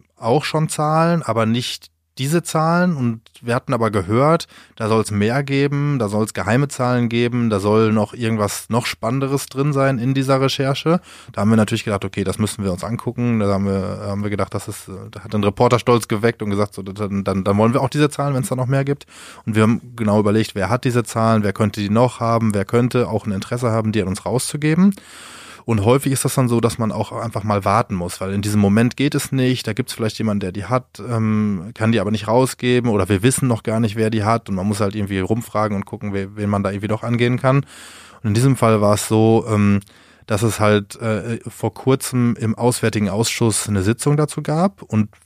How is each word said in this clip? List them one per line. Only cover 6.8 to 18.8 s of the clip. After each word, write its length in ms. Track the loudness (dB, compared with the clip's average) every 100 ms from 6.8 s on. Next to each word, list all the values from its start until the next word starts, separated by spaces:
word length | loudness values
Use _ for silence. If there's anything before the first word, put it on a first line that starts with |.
| 0 0 0
geben, 400 | 0 0 0 0
da 100 | 0
soll 320 | 2 4 4
noch 220 | 2 0
irgendwas 560 | -2 -2 0 -2 -4 -4
noch 160 | -2 -2
Spannenderes 600 | -4 -4 -2 -2 -4 -4
drin 280 | -2 -2
sein 240 | 0 0 0
in 160 | 0
dieser 260 | 0 2 2
Recherche. 600 | 2 0 -2 0 0 0 -2 -16 -12
Da 80 | -2
haben 80 | 2
wir 60 | 4
natürlich 280 | 4 0
gedacht, 220 | -2 -4 -4
okay, 180 | -4
das 140 | -4 -2
müssen 260 | -4 -2
wir 80 | -4
uns 120 | -4
angucken. 560 | -6 -6 -6 -4 -2 0
Da 120 | 0
haben 140 | 0 0
wir, 320 | 0 -2 -6 -6
haben 160 | -6
wir 80 | -4
gedacht, 240 | -4 -4
das 140 | -6 -8
ist, 200 | -12 -14 -16 -16
da 140 | -16
hat 100 | -6
den 100 | 0
Reporter 360 | 0 4 4 4
Stolz 280 | 4 2 2
geweckt 320 | 0 0 -2
und 60 | -4
gesagt, 260 | -2 -2
so, 80 | -4
dann, 420 | -12 -8 -4 -2
dann, 200 | -2 -2
dann 140 | 0 2
wollen 160 | 2
wir 80 | 2
auch 80 | -2
diese 180 | 0 0
Zahlen, 260 | 0 -2
wenn's 140 | -2 -4
da 80 | -4
noch 100 | -2
mehr 180 | -2